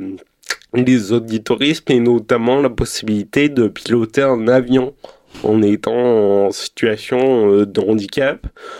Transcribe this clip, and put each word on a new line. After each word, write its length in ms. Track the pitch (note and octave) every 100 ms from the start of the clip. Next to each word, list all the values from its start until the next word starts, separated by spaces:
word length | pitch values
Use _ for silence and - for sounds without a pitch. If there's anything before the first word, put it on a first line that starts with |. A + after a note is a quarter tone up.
| F#2+ F#2+ - _ - - _
les 400 | A#2+ B2+ B2+ G2
auditoristes, 760 | A#2 A2+ A2 G#2+ A2+ C#3+ D#3 -
et 120 | B2+
notamment 600 | A#2+ A#2+ A2 B2 A#2 C3+
la 80 | C#3
possibilité 760 | A2+ A#2+ - A2 G#2+ G2 - D3
de 220 | C#3 A2
piloter 520 | G#2 - A#2 A2 -
un 280 | C#3 B2 A2
avion 440 | B2+ B2 C3 B2+ - - - _ - -
en 160 | A2
étant 320 | G#2 G#2 - A#2 B2 A2+ G2+ G2+ G2
en 40 |
situation, 1000 | - - - A#2 G#2+ - B2 C3 B2 G#2
euh, 120 | G2+ G#2
de 140 | G2
handicap. 680 | G2 A2 G2 - C3+ - - - -